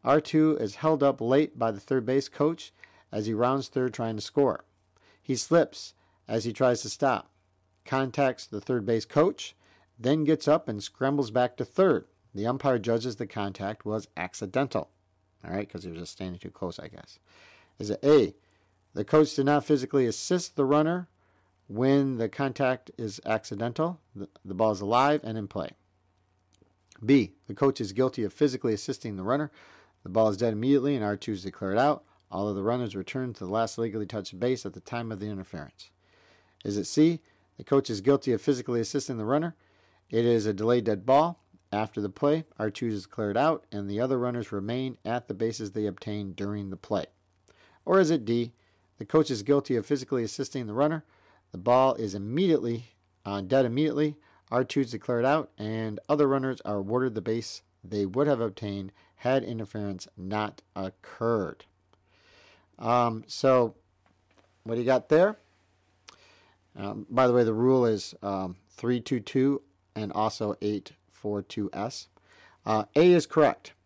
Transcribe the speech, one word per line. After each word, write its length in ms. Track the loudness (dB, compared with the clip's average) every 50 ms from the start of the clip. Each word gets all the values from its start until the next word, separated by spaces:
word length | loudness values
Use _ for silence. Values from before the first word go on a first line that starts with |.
| 4
R 160 | 4 4 4
two 360 | 2 2 2 4 4 4 2 0
is 160 | -2 -6 -6
held 260 | -2 0 2 2 4
up 180 | 4 2 2 2
late 380 | 0 2 4 4 2 2 -2 -2
by 140 | -2 -2
the 80 | -2 -4
third 260 | -4 -2 -2 0 2
base 220 | 2 0 0 0 -2
coach 440 | -2 0 0 0 0 -4 -12 -20 _ _ -20 _ _ _ _ _
as 160 | -6 -4 -4
he 80 | -2 0
rounds 320 | 2 2 2 2 0 -4
third 260 | -4 _ -2 -2 -2
trying 220 | -4 -4 -6 -4 -4
to 80 | -6
score. 420 | -8 -4 _ 2 2 2 2 -2 -8 _ _ _ _ _ _ _ _ _ _ _
He 140 | _ -4 -4
slips 600 | -4 0 4 4 4 4 4 -2 -16 -18 -18 _ _ _ _ _ _ _ -4
as 160 | -4 -4 -2
he 80 | -4
tries 300 | -2 2 2 2 2 2
to 60 | -2 -10
stop, 440 | -4 0 0 0 0 0 -4 _ _ _ _ _ _ _ _ _ _ _ _
contacts 600 | -4 -2 -2 -2 -2 0 0 0 0 0 -4 -12
the 140 | -10 -10 -10
third 260 | -4 -2 -2 -2 0
base 180 | 0 0 0 -2
coach, 520 | _ 2 4 4 4 2 -4 -14 -16 _ _ _ _ _ _ _ _ _ -4
then 240 | 0 0 2 2
gets 240 | 4 2 2 2 4
up 220 | 2 2 2 2 -4
and 140 | -8 -8
scrambles 500 | -10 -12 _ _ -2 0 0 0 -2 0
back 240 | 2 0 0 0 0
to 80 | -6 -10
third. 400 | -6 _ 2 4 4 4 0 -2 _ _ _ _ _
The 140 | -8 -4 -2
umpire 320 | -2 -2 0 0 0 0 2
judges 380 | 2 0 0 0 0 -4 -6
the 100 | -8 -10
contact 580 | -8 -6 -6 -6 -6 -6 -6 -6 -8 -8 -8 -6
was 220 | -6 -6 -6 -6 _ _
accidental. 760 | -8 -8 -8 -8 -10 -10 -4 -2 -2 -2 0 -2 -6 -6 _ _ _ _ _ _ _ _ _ _ _
All 100 | -12 -8
right, 140 | -6 -6 -6
'cause 180 | -8 -12 -14 -12
he 60 | -12
was 100 | -12 -12
just 120 | -12 -14
standing 260 | -12 -10 -10 -10 -10 -12
too 120 | -14 -16
close, 280 | -12 -8 -10 -8 -8 -10
I 100 | -16 -18
guess. 300 | -18 -20 -20 _ -20 _ _ _ _ -20 -20 -20 -20 _ _ _ _ _
Is 100 | -6 -6
it 120 | -6 0 4
A, 300 | 6 8 8 6 4 0 _ _ _ _ _ _ _ _ _ _ _
the 140 | _ -8 -4
coach 280 | 4 6 6 6 6 2
did 120 | 0 2
not 180 | 4 4 2 4
physically 400 | 2 2 2 2 0 2 2 2
assist 500 | 2 0 -4 -2 -2 -2 -2 -2 -6 _
the 120 | -2 2
runner 420 | 4 4 4 4 2 -2 -4 -6 _ _ _ _ _ _ _ _ _ _ _ _
when 520 | -10 -4 0 2 4 4 4 4 2 0 -2
the 100 | -4 -4
contact 600 | -2 -4 -4 -4 0 0 0 0 0 -2 _ -20 -12 -10
is 240 | -8 -8 -8 -8 -4
accidental, 760 | -2 -2 -2 -2 -6 -8 -6 -6 -6 -2 -2 -4 -4 -4 -10 _ _ _
the, 140 | -16 -16 -16 _ -20 _
the 80 | -10
ball 200 | -2 2 2 2
is 100 | 2 0
alive 400 | -2 2 4 4 4 4 2 0 -2
and 140 | -6 -8 -8
in 100 | -8 -8
play? 220 | -6 -8 -8 -8 -10 _ _ _ _ _ _ _ _ _ _ _ _ _ _ _ _ _ _ _ _ _ _ _ _ -8
B, 300 | 4 6 6 6 6 2 -6 _ _
the 80 | -14 -4
coach 260 | 2 2 2 2 0
is 140 | -6 -6 0
guilty 280 | 0 0 0 0 -2
of 120 | -6 -6 0
physically 400 | 0 0 0 0 0 -2 -2 -2
assisting 420 | -2 -4 -8 -8 -8 -8 -10 -10
the 60 | -6
runner. 280 | -2 -2 0 0 -2 -6 _ -18 -20 -20 -20 -20 _ _ _ _
The 80 | _ -2
ball 180 | 2 4 4 4
is 80 | 4
dead 160 | 2 0 0
immediately 420 | 0 0 2 2 2 4 4 0 -2
and 80 | 0
R 140 | 0 -2 -2
two 160 | -4 -4 -8
is 100 | -8 -6
declared 360 | -8 -12 -10 -6 -4 0 2 2
out. 260 | 2 2 2 -2 _ _ _ _ _ _
All 160 | -6 -4 -4
of 80 | -4 -4
the 80 | -2
runners 320 | -2 -2 -2 -2 -4 -6 -8
return 380 | -10 -10 -8 -8 -8 -8 -8
to 120 | -8 -10 -8
the 40 | -4
last 280 | -2 -2 -2 -2 -2 -4
legally 260 | -4 -4 -4 -6 -8
touched 340 | -6 -8 -10 -10 -10 -8 -4
base 280 | -2 -2 -2 -2 -6
at 80 | -12 -14
the 60 | -14
time 300 | _ -10 -10 -8 -8 -8
of 100 | -8 -8
the 80 | -8 -8
interference. 600 | -8 -10 -10 -12 -12 -14 -14 -14 _ _ -20 _ _ _ _ _ _ _ _ _ _ _ _ _ _ _ -8
Is 100 | -4 -4
it 80 | -4 -4
C, 360 | -2 2 4 4 4 4 0 _ _ _ _ _ _ _
the 80 | -20 -4
coach 240 | 2 2 2 2 0
is 140 | -8 -2
guilty 300 | 2 2 2 4 2 0
of 100 | -2 0
physically 380 | 2 0 0 0 -2 -2 -2 -2
assisting 360 | -2 -2 -4 -6 -4 -4 -6
the 80 | -6 -2
runner? 320 | 0 0 0 0 -2 -8 _ _ _ _ _ _ _ _ _ _ _
It 160 | -2 2 4
is 180 | 4 4 4 2
a 80 | 0
delayed 320 | -2 0 2 2 2 2 2
dead 220 | 0 -2 -2 2
ball. 320 | 4 4 4 4 2 -2 _ _ _ _ _ _ _
After 280 | -4 -4 -4 -4 -4 -6
the 80 | -6 -6
play, 380 | -4 0 2 2 2 2 -2 _ _ -6
R 100 | -4 -4
two 200 | -4 -4 -4 -4
is 160 | -4 -6 -8
declared 320 | -12 -8 -6 -4 -2 0
out, 280 | 2 2 2 0 -2 _ _
and 180 | -10 -8 -6 -6
the 120 | -2 -2
other 180 | -2 0 0 -2
runners 320 | -2 -2 -4 -6 -6 -6
remain 480 | -6 -6 -6 -4 -4 -4 -6 -6 -10 _ _
at 240 | -6 -6 -6 -6 -8
the 60 | -6
bases 360 | -2 -2 -4 -2 -6 -10 -8
they 160 | -6 -4 -4
obtained 480 | -4 -6 -8 -10 -8 -8 -6 -8 -10 -8
during 360 | -8 -6 -6 -6 -6 -8 -10
the 60 | -12
play. 300 | -14 -6 -4 -4 -4 -4 -6 _ _ _ _ _ _ _ _ _ _ _ _ _ _ _
Or 160 | 2 4 4
is 100 | 4 4
it 140 | 2 0 0
D, 300 | 0 0 0 -2 -4 _ _ _ _ _ _ _ _ _ _
the 60 | -10
coach 260 | 2 2 2 4 2
is 140 | -2 -4 2
guilty 320 | 2 2 2 2 0 -2
of 100 | -2 0
physically 380 | -2 -4 -4 -2 _ -4 -4 -2
assisting 420 | -4 -6 -8 -8 -6 -6 -8 -8
the 80 | -6 -2
runner? 300 | 0 0 0 0 -4 -10 _ _ _ _ _ _ _ _ _
The 60 | -16 -4
ball 360 | 2 4 4 6 6 4 2
is 180 | 0 -4 -6
immediately, 760 | -6 -8 -8 -6 -2 0 2 2 2 2 0 -2 -4 -6 -8 _ _ _ _ _ _ _ _
uh, 180 | -8 -6 -6
dead 220 | -2 0 2 2 2
immediately. 520 | 2 0 0 0 0 0 0 0 -2 -2 _ _ _ _ _ _ _
R 140 | -2 -2 -2
two 160 | 0 0 -2
is 100 | -2 -2
declared 340 | -4 -8 -4 -2 -2 2 2
out, 280 | 2 2 2 0 -6 _ -10
and 420 | -8 -6 -4 -4 -6 -6 -8 -10 -2 -2
other 180 | 2 2 4
runners 340 | 2 2 0 0 -2 -6 -6
are 160 | -6 -4 -4 -4
awarded 360 | -4 -2 0 0 0 0 -2
the 60 | -4
base 420 | -4 -2 -4 -4 -4 -8 -14 -16 _ _ _ _ -14
they 200 | -6 -2 -2 -2
would 220 | -2 0 0 2
have 140 | 2 2 0
obtained 500 | 0 -4 -4 -8 -8 -8 -8 -8 -10 -12 _ _ _ _ _
had 300 | _ -2 0 0 0 -2
interference 640 | -4 -8 -8 -10 -8 -8 -8 -6 -6 -8 -10 -12 -18 _
not 460 | -14 -8 -4 -4 -4 -4 -4 -8 -16 _ _ _
occurred. 920 | -10 -10 -10 -10 _ -20 -20 -10 -4 -2 0 0 0 -2 -4 -8 _ -20 _ _ _ _ _ _ _ _ _ _ _ _ _ _ _ _ _ _ _ _ _ _ -8
Um, 420 | -2 2 2 4 2 2 0 -4 -10 -12
so, 480 | -8 0 4 6 6 6 4 2 -2 _ _ _ _ _ _ _ _ _ _ _ _ _ _ _ _ _ _
what 100 | -6 -4
do 60 | -2
you 60 | 2
got 220 | 2 2 2 4 _
there? 280 | 4 6 6 4 2 -4 _ _ _ _ _ _ _ _ _ _ _ _ _ -20 -20 _ _ _ _ _ _ _ _ _ _ _ _
Um, 320 | -10 -10 -8 -8 -10 -12 -2
by 200 | 2 4 4 6
the 40 |
way, 120 | 6 6 4
the 100 | 4 2
rule 320 | 2 4 4 6 6 4
is, 260 | 2 2 0 -4 -10 -14 -10 -6
um, 320 | -6 -4 -4 -6 -8 -10 _ _ _
three 300 | _ -6 -2 -2 -2 -2
two 200 | -2 -4 -4 -4
two 420 | -4 -2 -2 0 2 2 0 -2 _ _ _ _ _ _ _
and 180 | -8 -8 -6
also 440 | -2 -2 -2 -2 -2 -4 -4 -4 -4 _
eight 340 | -4 -4 -4 -4 -8 -12 -20 _ _ _
four 320 | _ -10 -8 -6 -6 -6
two 260 | -6 _ -8 -6 -6 -6 -6
S. 340 | -6 -8 -8 -8 -12 -16 _ _ _ _ _ _ -20 -20 -20 _ _ _
Uh, 200 | 0 0 0 0 _ _
A 160 | 6 8 8
is 140 | 8 6 4
correct. 480 | 2 4 6 6 6 4 0 _ -20 -20 _ _